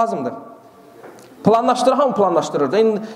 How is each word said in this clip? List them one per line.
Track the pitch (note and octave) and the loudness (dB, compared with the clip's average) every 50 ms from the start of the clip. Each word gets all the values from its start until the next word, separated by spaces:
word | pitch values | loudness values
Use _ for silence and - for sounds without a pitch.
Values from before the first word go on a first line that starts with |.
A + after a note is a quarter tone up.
| A3+ | 0
lazımdır? | G#3+ G3 D#3 B2+ A#2+ - - - - - - - - - - - - - - - - - - - - - - A3 | 0 -2 -6 -6 -8 -10 -12 -16 -20 -20 -20 -20 -20 -20 -20 -20 -20 -20 -20 -20 -20 -20 -20 -20 -20 -8 -2 2
Planlaşdırır, | G3+ A3 A3+ B3 B3+ B3 - A#3 B3+ B3+ | 2 2 4 2 2 0 2 2 2 2
hamı | B3+ D4 B3+ F#3 | 2 2 0 2
planlaşdırır | F#3+ G3+ F3+ E3+ D#3 C#3+ - - E3 C#3+ B2+ | 0 0 2 2 0 -2 -2 -2 -2 -2 0
da. | F#3 | 2
İndi, | G#3+ A3+ A3 G#3+ G3 - - - | 2 2 2 0 -2 -6 -10 -16